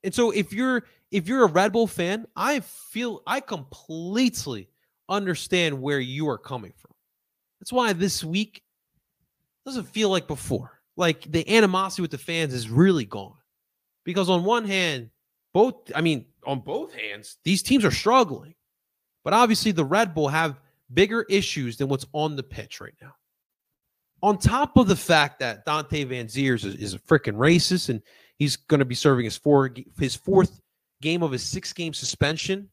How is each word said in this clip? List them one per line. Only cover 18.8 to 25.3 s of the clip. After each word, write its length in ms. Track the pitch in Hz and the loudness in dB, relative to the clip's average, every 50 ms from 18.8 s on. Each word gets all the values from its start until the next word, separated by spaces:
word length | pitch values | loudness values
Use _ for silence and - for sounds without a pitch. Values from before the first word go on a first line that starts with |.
| _ _ _ _ _ _ _ _ _ | _ _ _ _ _ _ _ _ _
But 100 | 151 180 | 0 2
obviously 380 | 226 247 226 220 - - 220 | 4 4 4 2 2 0 0
the 140 | 196 160 156 | 0 0 0
Red 280 | 135 160 202 233 196 160 | 0 2 0 0 0 0
Bull 140 | 156 151 | -2 -2
have 320 | 139 143 160 165 156 135 - _ _ _ _ _ _ 123 | 0 0 0 -2 -2 -4 -8 _ _ _ _ _ _ 2
bigger 300 | 151 196 202 220 233 214 - | 2 2 4 2 -4 -2 0
issues 480 | 190 208 180 - - 151 135 120 113 | 0 0 0 -2 -4 -4 -4 -6 -4
than 100 | - 139 | -4 -2
what's 200 | 135 139 131 - - - | -2 -2 -4 -4 -6 -4
on 220 | 156 151 156 151 | -4 -2 -2 -4
the 80 | 139 131 | -6 -10
pitch 380 | _ - - 107 - - - | _ -12 -14 -14 -14 -16 -18
right 160 | - - _ _ | -18 -20 _ _
now. 140 | - 139 _ _ _ _ _ _ _ _ _ _ _ _ _ _ _ _ _ _ _ _ _ _ - | -20 -20 _ _ _ _ _ _ _ _ _ _ _ _ _ _ _ _ _ _ _ _ _ _ 2
On 120 | 202 208 | 2 2
top 400 | 185 - - 233 262 285 285 - | 4 2 2 2 2 0 6 6
of 120 | 269 247 190 | 6 6 6
the 80 | 196 | 2
fact 420 | - - - 170 156 143 143 | 0 2 4 4 4 4 2